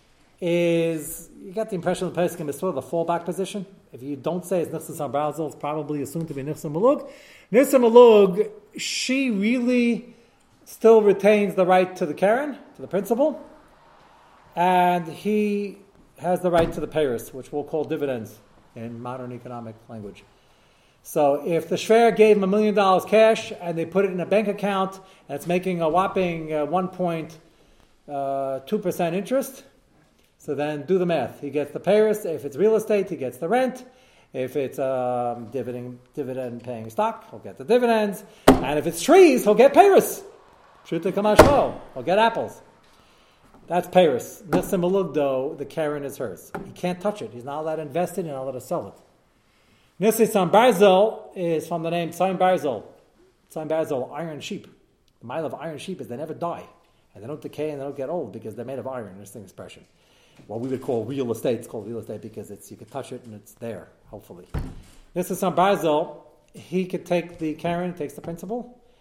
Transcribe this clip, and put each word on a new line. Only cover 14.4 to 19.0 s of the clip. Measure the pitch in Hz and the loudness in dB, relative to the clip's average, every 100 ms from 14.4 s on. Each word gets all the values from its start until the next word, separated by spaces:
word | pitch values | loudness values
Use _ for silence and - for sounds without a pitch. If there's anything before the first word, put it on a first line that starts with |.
| _ 175 | _ -2
and | 180 180 180 175 165 | 2 4 4 2 -4
he | - 202 214 208 202 202 - - _ _ - | -8 -2 0 0 -2 -6 -12 -20 _ _ -8
has | 165 175 | -2 0
the | 180 | 2
right | 170 165 | 2 2
to | 170 | -2
the | 151 | -4
Paris, | 156 143 113 - | -2 0 -2 -8
which | 131 - | -16 -10
we'll | 147 | -10
call | 143 160 | -6 -6
dividends | 131 151 143 123 104 - _ _ _ | -4 -4 -4 -6 -10 -18 _ _ _
in | 120 117 117 | -14 -14 -12